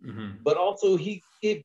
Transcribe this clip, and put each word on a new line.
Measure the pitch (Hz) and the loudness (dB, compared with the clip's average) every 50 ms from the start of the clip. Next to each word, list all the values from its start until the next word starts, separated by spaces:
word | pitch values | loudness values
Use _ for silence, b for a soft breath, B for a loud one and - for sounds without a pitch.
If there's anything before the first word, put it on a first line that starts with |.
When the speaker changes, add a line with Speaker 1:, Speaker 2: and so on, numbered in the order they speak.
| - | -16
Speaker 1:
Mm-hmm. | 127 101 110 110 101 101 101 110 | -14 -12 -10 -10 -10 -12 -4 0
Speaker 2:
But | 139 151 | 0 2
also | 165 180 196 196 - 214 196 190 | 4 2 0 0 2 2 4 4
he | 170 156 202 214 185 - _ _ _ - | 2 2 -2 -6 -8 -12 _ _ _ -2
gave | 214 214 160 | -2 -2 -2